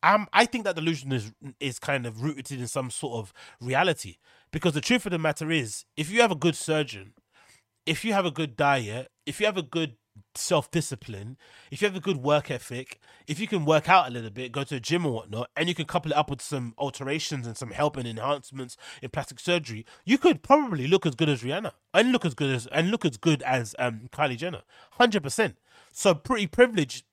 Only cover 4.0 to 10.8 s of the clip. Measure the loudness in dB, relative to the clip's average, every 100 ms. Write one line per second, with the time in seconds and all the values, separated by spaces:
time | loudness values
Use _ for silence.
4 | -6 -16 _ _ _ -2 0 0 2 2
5 | 2 -2 0 -2 -2 -2 -2 -8 -12 -8
6 | -2 4 4 4 0 0 -2 -2 -2 -8
7 | -16 _ _ _ _ _ _ _ -4 -2
8 | 0 2 0 -2 -6 0 2 2 0 -8
9 | -12 _ -12 0 0 0 -4 -4 -4 -6
10 | _ -20 _ -10 0 2 2 -2